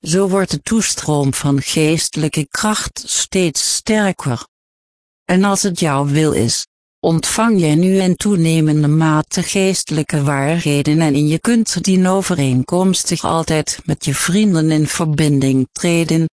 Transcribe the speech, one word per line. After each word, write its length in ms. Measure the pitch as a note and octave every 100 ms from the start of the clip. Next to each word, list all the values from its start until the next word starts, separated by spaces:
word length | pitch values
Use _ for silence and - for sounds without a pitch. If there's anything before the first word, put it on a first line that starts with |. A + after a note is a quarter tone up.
Zo 280 | - F3+ G3
wordt 220 | F#3+ F#3
de 120 | D3
toestroom 720 | - A3+ - - - D3+ C#3
van 280 | - D3+ C#3
geestelijke 840 | - - D#3 D#3+ - - D3+ - C#3+
kracht 540 | - G#3+ G#3+ - - -
steeds 680 | - - G3 F3 - -
sterker. 720 | - - G#3+ G3+ F#3 C#3+ A#2+ - _ _ _ _ _ _ _
En 200 | - F#3
als 180 | G3+ G3
het 180 | G3+ E3+
jouw 260 | E3 C#3 C#3+
wil 260 | C#3+ D#3
is, 340 | - A2+ - - _ _ _
ontvang 600 | F3 E3 - - A3+ G#3
jij 140 | D#3+
nu 260 | D3+ F#3 F#3+
in 160 | F#3 F3
toenemende 720 | G#3 G3+ E3 D#3+ D#3 D3+ D3
mate 540 | D#3 D#3+ D3+ D3+ -
geestelijke 800 | - G3+ F#3+ F#3 - D3+ D3 D3+
waarheden 800 | C#3+ C#3 C#3 E3+ E3 C#3+ C#3+ D3+
en 280 | D#3+ C#3 D3+
je 100 | D#3+
kunt 460 | - A#3 G#3+ -
dien 220 | F#3+ F#3 F#3
overeenkomstig 1160 | F#3+ F#3 F3 C3+ B2+ B2 F3 F#3+ F3+ - E3
altijd 560 | - E3 D#3+ D#3 D3+ -
met 200 | - D3+
je 100 | -
vrienden 560 | C3+ - F#3+ G#3+ E3 D#3
in 160 | D#3 D3+
verbinding 840 | - E3 D3 D#3 C#3+ C3+ C3 B2+
treden 560 | - F3+ E3+ E3 E3 D#3+